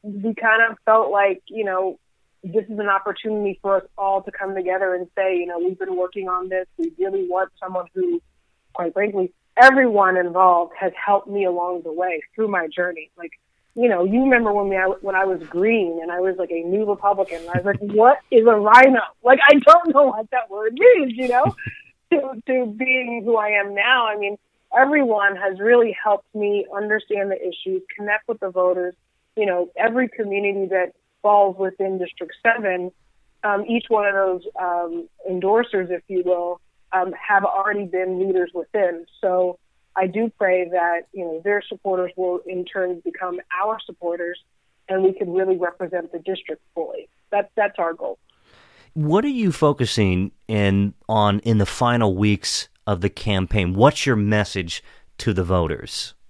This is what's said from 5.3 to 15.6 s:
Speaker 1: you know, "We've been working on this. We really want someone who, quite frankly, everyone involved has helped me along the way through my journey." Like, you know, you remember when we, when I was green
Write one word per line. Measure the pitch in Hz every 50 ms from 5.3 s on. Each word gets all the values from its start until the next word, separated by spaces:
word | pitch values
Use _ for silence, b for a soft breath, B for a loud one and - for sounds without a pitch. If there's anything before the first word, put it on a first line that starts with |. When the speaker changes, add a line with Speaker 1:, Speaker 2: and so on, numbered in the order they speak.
| 185
Speaker 1:
you | 175 175
know, | 175 175 170
"We've | 175 180 190 -
been | 190 190 185
working | 180 180 180 - 208 381 370
on | - 180 185 185
this. | 185 185 185 _ _
We | - 330 330 330 -
really | 370 392 392 392 370 349
want | 349 190 190 185 _ _
someone | - - 185 185 180 180 _
who, | 190 180 175 170 170 _ _ _ _ _ _ _ _ _ _
quite | _ - 175 165 160
frankly, | 190 208 214 202 196 190 180 _ _ _ _ _
everyone | 214 247 269 262 277 262 240 208 202 196 185 185
involved | 185 180 175 170 180 185 185 180 170 175 175 -
has | - 190 180 -
helped | - - 208 202 196 202 202
me | 202 202 196
along | 185 175 175 175 180 180 175
the | 165 165
way | 156 170 185 185 170 156 - _ _
through | - 220 214
my | 202 180 165
journey." | 156 147 180 175 180 170 160 156 _ _
Like, | - 170 165 - _ _ _ _ _ _ _ _
you | - 240 240
know, | 202 175
you | 180 190 208 240 262
remember | 269 254 240 233 214
when | 208 202 202 196
we, | 196 190 185 190 196 -
when | - 196 190
I | 190 196
was | 196 185 165 160
green | 151 - 175